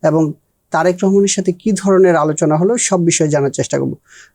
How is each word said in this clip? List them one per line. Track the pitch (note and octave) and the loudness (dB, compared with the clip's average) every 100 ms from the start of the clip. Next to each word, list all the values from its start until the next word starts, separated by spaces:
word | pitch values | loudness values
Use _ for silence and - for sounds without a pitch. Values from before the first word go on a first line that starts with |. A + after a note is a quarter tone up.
এবং | D#3+ D#3 D#3 D3+ _ _ _ | -2 0 -2 -4 _ _ _
তারেক | D#3+ F3 F3+ | -2 -2 0
রহমানের | G3 G3 G3 | 2 2 2
সাথে | G3 F#3 | 0 -4
কি | F3 A3 | -4 -2
ধরনের | G3 G3 F#3+ F3+ E3 | -2 2 4 4 4
আলোচনা | D3+ D3+ D#3 D3+ | 0 0 0 2
হলো, | F#3 A#3+ | 0 0
সব | - F#3 | -2 -2
বিষয়ে | E3+ E3 D#3 | 0 0 0
জানার | D3 C#3 | 0 -2
চেষ্টা | C3+ C3 C#3 | -4 -6 -6
করব। | C3+ - _ - - | -6 -8 _ -20 -20